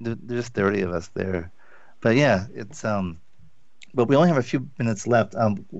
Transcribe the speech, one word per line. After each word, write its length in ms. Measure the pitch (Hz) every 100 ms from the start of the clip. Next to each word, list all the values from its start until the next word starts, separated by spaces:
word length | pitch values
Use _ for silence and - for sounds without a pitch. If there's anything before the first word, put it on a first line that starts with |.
th-, 160 | 117 113
there's 280 | 110 120 120
thirty 320 | - 98 101
of 100 | 90
us 180 | 87 - -
there. 360 | 95 90 82 - - - - -
But 140 | 117 120
yeah, 300 | 143 95 113
it's, 300 | - 110 - 113
um, 320 | 104 90 80 - - - - - - -
but 140 | 131 113
we 80 | 139
only 120 | 175
have 100 | 143
a 60 |
few 240 | - 147 131 -
minutes 300 | 117 101 117
left. 280 | 117 104 -
Um, 300 | 110 98 -